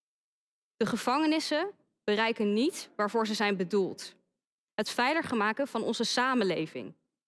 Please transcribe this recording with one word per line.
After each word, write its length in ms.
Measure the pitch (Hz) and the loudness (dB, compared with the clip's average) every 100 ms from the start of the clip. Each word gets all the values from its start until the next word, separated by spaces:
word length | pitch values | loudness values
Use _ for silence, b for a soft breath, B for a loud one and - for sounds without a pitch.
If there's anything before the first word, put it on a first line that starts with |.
| _ _ _ _ _ _ _ _ | _ _ _ _ _ _ _ _
De 100 | 220 | -2
gevangenissen 840 | 233 - 269 311 311 - 302 392 - _ _ | 0 0 2 4 2 0 -2 -2 -6 _ _
bereiken 480 | - 208 226 226 208 | -2 0 0 0 0
niet 380 | 208 294 - - - | 2 0 -2 -10 -4
waarvoor 300 | 208 233 214 | -2 0 0
ze 80 | |
zijn 220 | 220 208 190 | 0 0 0
bedoeld. 600 | 175 208 170 - - - _ _ _ _ _ | 0 0 0 -4 -14 -18 _ _ _ _ _
Het 160 | - 214 | -6 -4
veiliger 460 | - 247 320 - 233 | 0 2 2 0 0
maken 320 | 208 220 277 | 0 0 -2
van 140 | 226 | -2
onze 220 | - 233 | -2 -2
samenleving. 920 | 220 - 254 254 190 160 160 131 98 - _ _ | 0 2 2 2 2 0 -4 -8 -12 -16 _ _